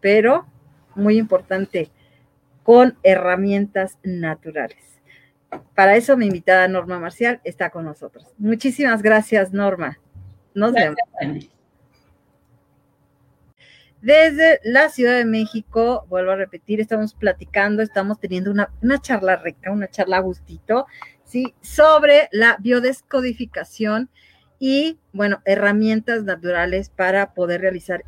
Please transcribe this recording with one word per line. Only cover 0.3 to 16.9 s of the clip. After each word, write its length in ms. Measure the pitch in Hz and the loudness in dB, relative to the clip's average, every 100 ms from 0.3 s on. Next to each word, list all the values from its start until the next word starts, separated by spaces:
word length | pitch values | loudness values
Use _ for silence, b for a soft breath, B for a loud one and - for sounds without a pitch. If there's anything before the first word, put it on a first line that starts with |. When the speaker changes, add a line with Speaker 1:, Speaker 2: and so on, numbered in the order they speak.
| 311 - _ _ _ _ | 0 -2 _ _ _ _
Speaker 1:
muy 240 | 202 202 220 | -2 2 2
importante, 720 | 214 185 - 190 196 185 156 _ _ _ _ _ _ _ | 2 -2 -2 -6 -4 -6 -8 _ _ _ _ _ _ _
con 340 | - 240 247 - | 4 6 6 4
herramientas 960 | 190 185 175 180 196 202 202 196 190 - | 2 2 0 -2 -2 -2 -2 -4 -6 -8
naturales. 1000 | 190 180 165 156 165 151 117 - _ _ b b b _ _ - _ | -10 -6 -6 -8 -10 -10 -10 -12 _ _ b b b _ _ -18 _
Para 220 | - 196 208 | 2 4 4
eso, 200 | 233 262 | 4 2
mi 100 | 214 | 2
invitada 400 | 180 170 185 185 | -2 2 2 2
Norma 320 | 185 175 180 | -2 -6 -10
Marcial 420 | 170 - 240 240 | -10 -4 -4 -4
está 240 | - - 170 | -10 -8 -8
con 160 | 170 | -8
nosotros. 400 | 160 151 147 - _ _ | -12 -12 -18 -20 _ _
Muchísimas 640 | 208 226 269 247 277 226 | -4 -2 -4 -2 -2 0
gracias, 500 | 208 214 214 214 190 | 2 2 2 0 0
Norma. 460 | 196 202 185 147 147 _ - - _ _ | -2 -2 -2 -8 -12 _ -20 -20 _ _
Nos 180 | - 214 | -4 0
Speaker 2:
Gracias, 220 | 240 160 | 0 0
Speaker 1:
vemos. 200 | 151 - - | -2 -10 -8
Speaker 2:
Andy. 300 | 139 - - _ _ _ _ _ _ _ _ _ _ _ _ _ _ _ _ _ _ _ _ _ b b b _ | -10 -10 -14 _ _ _ _ _ _ _ _ _ _ _ _ _ _ _ _ _ _ _ _ _ b b b _
Speaker 1:
Desde 580 | 214 302 320 285 320 302 | 4 6 6 6 4 4
la 240 | 220 247 302 | 2 2 2
Ciudad 260 | 302 240 | 2 2
de 120 | 247 233 | 2 0
México, 800 | 220 214 226 - 226 233 240 - | -2 -4 -8 -6 -2 0 -2 -4
vuelvo 220 | 180 185 | -4 -2
a 60 | 190 | -2
repetir, 440 | 190 170 - 208 | -6 -10 -8 -6
estamos 320 | 214 | -4